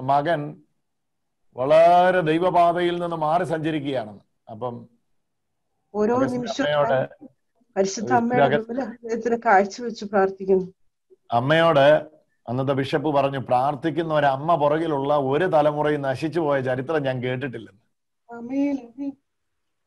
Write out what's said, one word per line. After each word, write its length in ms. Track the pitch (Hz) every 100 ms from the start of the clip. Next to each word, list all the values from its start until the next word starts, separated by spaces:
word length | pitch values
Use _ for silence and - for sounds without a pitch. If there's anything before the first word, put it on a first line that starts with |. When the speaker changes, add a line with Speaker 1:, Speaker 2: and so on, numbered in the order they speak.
Speaker 1:
മകൻ 600 | 131 143 151 156 147 - _ _ _ _ _ _ _ _ _ 120
വളരെ 640 | 131 156 170 175 180 180
ദൈവപാതയിൽ 840 | 156 160 180 175 170 170 175 175
നിന്ന് 140 | 175 165
മാറി 280 | 151 170
സഞ്ചരിക്കുകയാണെന്ന്." 1080 | 156 165 156 160 139 131 107 101 _ _ -
അപ്പം 360 | 107 123 117 117 _ _ _ _ _ _ _ _ _ _ 202
Speaker 2:
ഓരോ 220 | 214 247
Speaker 1:
അഗസ്റ്റിന്റെ 300 | 269 247 233
Speaker 2:
നിമിഷവും 320 | - 147 147
Speaker 1:
അമ്മയോട്, 200 | - 131
Speaker 2:
പരിശുദ്ധ 800 | 135 - - _ _ _ _ 196
Speaker 1:
വിശുദ്ധ 340 | 190 233 208
Speaker 2:
അമ്മയുടെ 320 | 247 233 247 139
Speaker 1:
അഗസ്റ്റ്-, 340 | 214 226 240
Speaker 2:
മുമ്പിൽ 300 | 220 - 226
ഹൃദയത്തിന് 320 | 226 233 233 233
കാഴ്ചവെച്ച് 600 | 196 202 240 240 226 202
പ്രാർത്ഥിക്കുന്നു. 680 | 202 190 190 190 190 185 - _ _ _ _ -
Speaker 1:
അമ്മയോട് 880 | 117 131 160 165 147 139 156 - _ _ _ -
അന്നത്തെ 240 | 123 135
ബിഷപ്പ് 360 | 135 131 156 147
പറഞ്ഞു, 300 | 139 139 139
"പ്രാർത്ഥിക്കുന്ന 760 | 107 123 139 139 160 147 165
ഒരമ്മ 420 | 151 143 135 156 165
പുറകിലുള്ള 600 | 147 156 170 143 139 147
ഒരു 300 | 131 143 185
തലമുറയും 560 | 156 151 147 147 147
നശിച്ചു 380 | 135 127 156 156
പോയ 220 | 151 139
ചരിത്രം 420 | 127 127 135 160
ഞാൻ 200 | 135 127
കേട്ടിട്ടില്ലെന്ന്." 580 | 127 127 135 117 101 _ _ _ _ _ - 233
Speaker 2:
ആമേൻ, 400 | 240 269 285 269
ആമേൻ. 360 | 233 269 277 - _ _ _ _ _ _